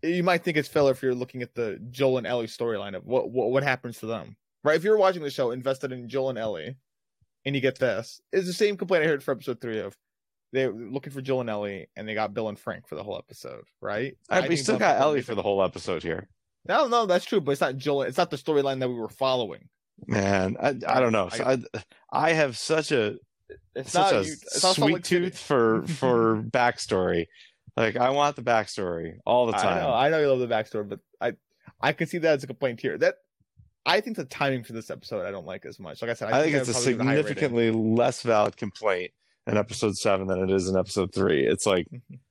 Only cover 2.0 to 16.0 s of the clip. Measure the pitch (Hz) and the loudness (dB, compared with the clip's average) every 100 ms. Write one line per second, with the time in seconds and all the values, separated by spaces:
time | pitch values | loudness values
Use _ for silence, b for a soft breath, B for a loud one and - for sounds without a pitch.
2 | 135 127 110 123 113 - 117 107 101 98 | 2 2 0 -4 -4 -6 -4 -4 -6 -10
3 | - 123 - 120 113 131 139 127 123 117 | -2 -2 0 -2 2 2 0 -2 -4 -12
4 | 110 113 73 - _ _ 147 160 175 214 | -8 -8 -10 -20 _ _ 0 2 4 4
5 | 190 180 147 135 127 123 127 135 139 127 | 4 2 -6 -2 -2 -2 -4 -4 -4 -8
6 | 120 135 131 120 110 92 78 131 _ _ | -6 -4 -2 -4 -4 -6 -8 -12 _ _
7 | _ _ _ _ 139 139 131 127 127 101 | _ _ _ _ -4 0 0 2 0 0
8 | 117 - _ 175 180 175 208 202 180 185 | -6 -14 _ -2 -2 0 0 0 0 2
9 | 156 143 - 131 - 120 120 110 98 - | 2 0 -2 -6 -4 -8 -6 -6 -6 -12
10 | _ _ _ _ _ 131 131 104 113 131 | _ _ _ _ _ -2 -2 -4 -8 -8
11 | 139 139 131 131 120 104 104 98 - - | -8 -10 -2 -2 -2 -4 -4 -8 -12 -14
12 | 107 107 107 98 110 104 - 90 - 76 | -4 0 0 0 -4 -4 -8 -8 -8 -10
13 | 101 92 - - - 62 - _ 101 104 | -8 -10 -10 -16 -14 -16 -18 _ -6 -4
14 | 135 - _ 185 139 165 135 220 208 117 | -4 -8 _ 2 2 0 0 2 4 6
15 | 143 147 120 107 98 98 92 87 - 87 | 4 2 -2 -2 0 2 2 0 -6 -4